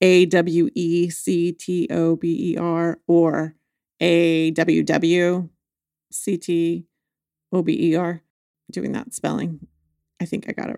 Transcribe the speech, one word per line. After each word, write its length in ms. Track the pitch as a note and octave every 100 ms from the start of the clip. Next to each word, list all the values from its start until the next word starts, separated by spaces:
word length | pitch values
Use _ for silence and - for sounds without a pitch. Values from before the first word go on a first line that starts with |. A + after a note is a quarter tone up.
A 240 | F#3 F#3 F3
W 420 | F3+ E3+ E3+ D#3+
E 340 | - E3+ E3+ F3
C 440 | - - E3+ F3
T 340 | - - F3+ -
O 260 | E3 E3 E3
B 360 | E3+ D#3+ F3
E 60 | E3+
R 420 | E3+ E3 E3+ E3 -
or 480 | E3+ E3 D3+ D#3+ - _ _ _ -
A 520 | F3 E3+ E3 D#3+ D#3+
W 320 | D#3+ E3 E3
W 680 | D3+ D#3 E3+ F3+ F3 F3+ E3+ _ _ _ _ _ _
C 240 | - G3+ F3
T 480 | - E3+ E3 E3+ - _ _ _ _ _ _
O 120 | F3+
B 300 | E3 - E3+
E 20 |
R. 280 | E3 F3 E3+ _ _ _ _ -
Doing 220 | F#3 -
that 220 | - -
spelling, 520 | - D3+ - E3+ D3+ - _ _ _ _ -
I 60 | E3+
think 240 | - -
I 20 |
got 160 | -
it 80 | -